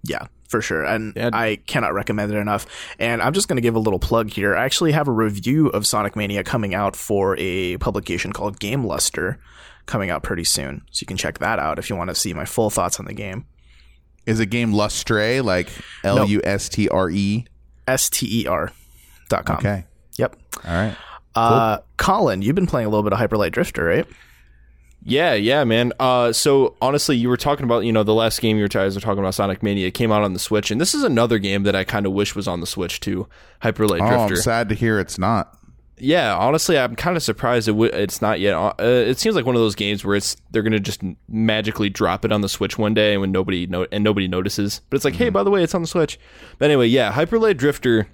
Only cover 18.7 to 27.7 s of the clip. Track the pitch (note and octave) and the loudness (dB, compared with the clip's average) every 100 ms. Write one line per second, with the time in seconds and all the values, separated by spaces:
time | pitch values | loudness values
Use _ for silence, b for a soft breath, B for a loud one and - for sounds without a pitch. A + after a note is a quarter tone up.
18.7 | b b b b b b F#2 - - G2+ | b b b b b b -4 -2 -2 -2
19.7 | G2+ - - _ - B2 - - - E2+ | -4 -8 -20 _ -4 -4 -4 -16 -14 -4
20.7 | E2+ G#2+ F#2 B B _ - A#2 A2+ A2+ | -2 -2 -6 B B _ 0 2 4 2
21.7 | G#2 - - - G3 E3+ F#2+ G2+ E3+ F#3 | -2 -6 -4 0 2 2 0 0 0 0
22.7 | C3+ G#2+ G#2+ G#2 G2 G#2+ G#2+ F2+ - F2 | 0 0 0 2 0 0 2 0 0 -2
23.7 | - E2 A2+ - b b b b b b | 0 0 0 0 b b b b b b
24.7 | b b - - C3 E3+ A2+ G#2+ C#3 C3 | b b -18 -2 0 2 2 2 2 4
25.7 | A2+ B2 - C3 B2 A#2+ A2+ D3+ C#3 B2+ | 4 2 2 2 4 2 2 4 4 4
26.7 | - B2+ C#3+ - C3 A#2+ B2 D3 C#3+ C3 | 2 0 2 2 0 2 0 0 0 2